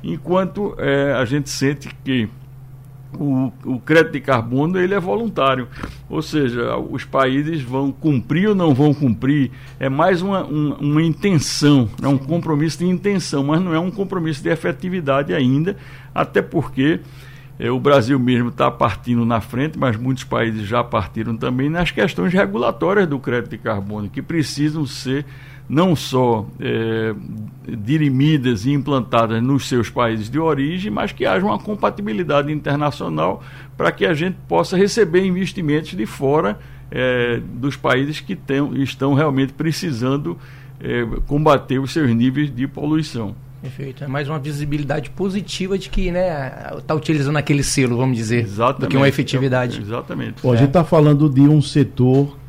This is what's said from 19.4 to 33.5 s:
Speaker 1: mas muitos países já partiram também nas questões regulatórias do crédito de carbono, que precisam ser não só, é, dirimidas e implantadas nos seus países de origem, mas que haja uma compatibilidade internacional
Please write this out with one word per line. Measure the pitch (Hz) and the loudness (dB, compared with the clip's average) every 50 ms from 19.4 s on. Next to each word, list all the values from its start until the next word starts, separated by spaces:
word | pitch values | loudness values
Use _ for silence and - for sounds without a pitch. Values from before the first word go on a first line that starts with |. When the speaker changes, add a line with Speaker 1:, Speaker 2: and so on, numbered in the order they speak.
| 104 - - 120 139 160 156 - | -2 -4 -4 -2 -2 -2 -2 -2
Speaker 1:
mas | 139 131 110 | 0 0 0
muitos | 107 123 127 131 127 - | 0 0 -2 -2 -2 -4
países | - - 120 117 113 110 110 107 101 | -4 -2 0 0 0 -2 -4 -4 -2
já | 113 120 117 | 0 -2 0
partiram | 123 - 110 95 - - 110 110 117 113 113 | 0 -2 -2 -2 -2 -4 -6 -4 -4 -4 -4
também | 127 127 127 127 135 147 | -2 -2 0 0 0 0
nas | 160 170 180 156 | 0 0 -2 -2
questões | - - 208 180 - - 180 185 165 | 0 0 0 0 0 0 -2 0 2
regulatórias | 185 196 196 196 220 247 233 - - 160 165 196 214 196 165 | 2 0 0 0 -2 -2 -2 0 0 0 2 2 2 2 2
do | 151 131 | 0 -4
crédito | 127 - 120 123 117 120 | -2 -2 -2 -2 -2 -4
de | - - | -10 -6
carbono, | - 120 110 101 98 98 107 104 104 101 | -4 -4 -2 -2 -4 -6 -6 -6 -8 -6
que | - 139 | -8 -8
precisam | - - 170 165 143 - - 139 147 151 151 165 151 131 | -8 -4 -2 -2 -2 -2 -2 0 0 0 0 -2 -4 -4
ser | - - - 127 131 143 143 - - - - - - - - - | -6 -8 -4 -4 -2 -2 -4 -8 -14 -18 -18 -18 -20 -20 -10 -2
não | 120 143 180 190 165 | 2 2 4 4 2
só, | - - - 131 131 127 123 117 107 101 - - - | 0 0 0 2 2 4 4 2 2 -2 -6 -10 -8
é, | - 127 120 113 113 113 110 113 113 110 107 98 - - - 110 107 123 - - - - 76 113 | -4 -2 -2 0 0 0 0 0 -2 -2 -4 -6 -8 -12 -10 -10 -10 -12 -14 -14 -12 -10 -8 -8
dirimidas | 101 107 147 160 151 143 131 127 139 151 156 147 120 127 120 101 92 | -2 0 2 2 2 2 4 4 4 4 4 4 2 2 0 0 0
e | 131 | 0
implantadas | 143 143 127 139 147 131 113 - - 117 117 107 113 113 | 0 0 0 0 0 0 0 2 2 2 2 2 2 0
nos | 117 127 143 135 - - | 2 2 2 0 0 0
seus | 131 123 110 - | 0 0 0 0
países | - - 123 113 110 110 104 107 | 0 -2 0 0 0 -2 -4 -4
de | 127 147 | -2 -2
origem, | 165 160 151 131 139 147 170 185 185 214 | 0 0 0 0 0 -2 -2 -4 -4 -4
mas | 208 208 202 202 | -4 -4 -4 -4
que | - - - | -4 -2 0
haja | - 190 190 185 | 0 2 2 2
uma | 208 208 202 | 0 -2 -2
compatibilidade | - 208 214 208 208 208 - - 202 208 220 202 180 151 143 143 143 143 | -4 -6 -6 -2 -2 -2 -2 -2 -6 -6 -4 -4 -2 0 0 0 0 0
internacional | 151 147 135 147 143 143 147 147 135 - - 175 160 156 156 - 98 - - - | -4 -4 -2 -2 -2 0 0 -2 -2 -4 -6 -6 -2 0 0 -2 -2 -4 -10 -16